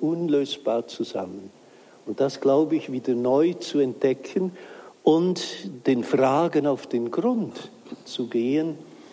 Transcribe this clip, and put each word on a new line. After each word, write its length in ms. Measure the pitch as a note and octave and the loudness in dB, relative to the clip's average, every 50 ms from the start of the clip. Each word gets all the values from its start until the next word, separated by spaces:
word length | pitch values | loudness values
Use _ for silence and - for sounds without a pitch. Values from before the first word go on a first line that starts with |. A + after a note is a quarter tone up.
unlösbar 840 | C#3+ D3+ E3 E3+ F3 E3 D3 C#3+ C#3+ C3+ - - - - A2+ A#2 A#2+ | -2 0 0 0 0 2 2 2 2 0 -4 -6 -2 0 0 0 -2
zusammen. 640 | - - - A#2 - - A2 G2+ F2+ F#2 G2 G2+ G2 - - - - - - - - - - - | -4 -6 -8 -6 -6 -6 -6 -8 -8 -10 -12 -14 -16 -18 -20 -20 -20 -20 -20 -20 -20 -20 -16 -10
Und 140 | - G#2+ - | -6 -2 0
das, 200 | C#3 C#3 C3 - | 0 0 0 0
glaube 360 | - C3+ C3+ C#3+ D#3+ D3+ D#3+ | 2 4 4 4 4 4 2
ich, 140 | D#3 - - | 0 -2 -2
wieder 240 | C3+ B2+ A#2 - B2+ | -6 -4 -2 0 0
neu 380 | A#2 A#2+ B2+ B2+ C#3 D#3+ F3 F3 | 0 2 4 4 4 4 4 2
zu 260 | - - - - D3 | -2 -6 -2 0 2
entdecken 720 | C#3 B2+ A#2+ - - C3+ C3 C3 - - - F#3+ F#3 F#3+ F3+ - - - - - - - - _ - | 2 2 2 2 2 2 2 0 -4 -6 -4 -2 -2 -2 -4 -8 -16 -18 -18 -18 -20 -20 -14 _ 2
und 400 | - D#3 D#3+ F3 F#3 F3+ - - - - - - - D#3+ B2+ - | 4 4 4 4 2 0 -2 -4 -8 -10 -10 -12 -12 -12 -4 0
den 180 | - C3+ B2 A2 | 0 0 0 0
Fragen 640 | - - C#3 C3 C3 C3 D3 E3+ E3+ - D#3 C#3+ | 0 2 2 4 4 4 4 2 2 2 2 2
auf 200 | D3 C#3 B2 - | 2 0 -2 -4
den 240 | - - A#2+ A#2 A#2 | -4 -4 -2 -2 -2
Grund 580 | A#2 - E3+ A#3+ B3+ A3+ G3+ B2 - - - - - - - - - - - | -2 0 0 0 2 0 -2 -4 -6 -10 -14 -16 -18 -20 -20 -18 -18 -16 -14
zu 240 | - - - B2+ A#2 | -12 -8 -8 -6 -4
gehen, 500 | - A#2+ A#2 B2 C3+ D#3 D#3+ E3 D#3 D3 - - - - - - | -2 0 0 2 2 0 0 -2 -4 -8 -12 -18 -20 -20 -20 -20